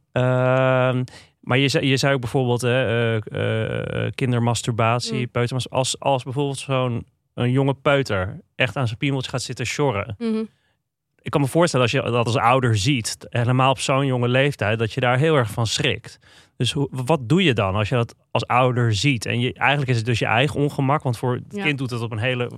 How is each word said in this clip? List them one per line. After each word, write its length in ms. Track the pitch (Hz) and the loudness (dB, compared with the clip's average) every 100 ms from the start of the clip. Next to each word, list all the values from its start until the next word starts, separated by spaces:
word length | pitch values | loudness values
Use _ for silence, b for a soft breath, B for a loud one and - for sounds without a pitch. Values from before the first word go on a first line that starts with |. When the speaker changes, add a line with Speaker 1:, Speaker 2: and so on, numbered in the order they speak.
| _ | _
Speaker 1:
Ehm, 920 | 127 127 127 127 131 131 127 127 127 127 B B B | -2 0 2 2 4 4 4 2 0 -4 B B B
maar 180 | - 123 | -2 2
je 100 | 139 | 2
zei, 180 | 147 139 | 2 2
je 100 | 135 | 2
zei 180 | 143 | 2
ook 60 | 135 | 0
bijvoorbeeld, 400 | 117 139 123 120 | 0 0 2 0
hè, 260 | 123 127 117 117 117 113 | 2 0 2 0 0 -2
eh, 880 | - 101 110 110 110 58 - - 113 | -4 -4 -2 -2 -2 -4 -4 -4 -4
eh, 60 | |
kindermasturbatie, 1000 | - 127 120 117 117 - 113 113 120 - 131 | -2 0 2 0 0 -2 0 2 0 -2 -4
Speaker 2:
Hmm. 140 | 123 | -4
Speaker 1:
peutermas-, 400 | 120 120 131 - | -2 -2 -4 -4
als, 300 | 131 131 - | -2 -2 -2
als 220 | 139 131 | 0 -2
bijvoorbeeld 360 | 135 131 143 131 | -2 -4 -4 -6
zo'n, 480 | - 135 127 117 - _ _ | -4 -2 -2 -4 -8 _ _
een 160 | - 123 | -4 0
jonge 240 | 131 135 | 2 2
peuter 680 | 135 151 139 - 95 95 143 - | 2 2 2 2 -2 -2 -8 -16
echt 220 | - 131 143 | -4 -2 0
aan 100 | 117 | -4
zijn 120 | - | -2
piemeltje 320 | 143 135 - | -2 -2 -4
gaat 120 | 131 | -8
zitten 240 | - 123 117 | -8 -8 -6
sjorren. 480 | - 143 101 110 104 | -2 0 0 -6 -6
Speaker 2:
Mhm. 240 | 233 220 220 _ _ _ _ _ _ _ | -4 -4 -6 _ _ _ _ _ _ _
Speaker 1:
Ik 80 | - | -4
kan 100 | 156 | 0
me 60 | 135 | 0
voorstellen 380 | 160 175 131 | 2 2 2
als 100 | 120 | 2
je 160 | 135 110 | 2 0
dat 160 | 120 117 | 0 0
als 100 | 120 | 2
ouder 400 | 117 131 123 107 | 4 4 4 2
ziet, 380 | 104 131 104 - - | 2 0 -4 -10 -6
helemaal 420 | 117 117 127 131 | -2 0 4 2
op 80 | 139 | 2
zo'n 280 | - 135 139 | 0 0 0
jonge 220 | 127 123 | 0 2
leeftijd, 500 | 131 143 - 104 113 | 2 2 0 -2 0
dat 140 | 113 | -2
je 80 | - | 0
daar 180 | 123 127 | 0 2
heel 180 | 160 151 | 2 2
erg 140 | 110 | 0
van 160 | 120 110 | -2 -2
schrikt. 520 | - 143 - - - b b b - | 0 -2 -2 -10 -20 b b b -4
Dus 160 | 123 | -2
hoe, 160 | 143 139 | 0 -4
wat 380 | 131 127 156 113 | -4 0 0 2
doe 140 | 170 | 2
je 100 | 170 | 4
dan 220 | 110 95 | 2 0
als 140 | 101 104 | 0 0
je 60 | |
dat 200 | 123 117 - _ | 0 -2 -8 _
als 160 | 120 - | -4 0
ouder 480 | 123 127 120 117 | 2 2 2 0
ziet? 320 | 101 147 120 - | 2 0 0 -2
En 140 | 113 | -2
je, 140 | 123 | -2
eigenlijk 360 | - 123 147 131 | 0 0 2 0
is 60 | 117 | 0
het 100 | 110 | 0
dus 120 | 113 | -2
je 80 | 120 | 2
eigen 340 | 110 147 135 | 2 2 0
ongemak, 420 | 143 - 135 147 | -2 0 0 0
want 160 | 131 117 | -2 -2
voor 160 | 123 | -2
het 100 | 123 - | -4 -6
Speaker 2:
Ja. 140 | 202 | -6
Speaker 1:
kind 140 | 156 135 | -4 -4
doet 120 | 127 | -4
het 100 | 117 | -6
op 100 | 117 | -6
een 60 | 113 | -4
hele 320 | 127 123 120 | -2 -2 -6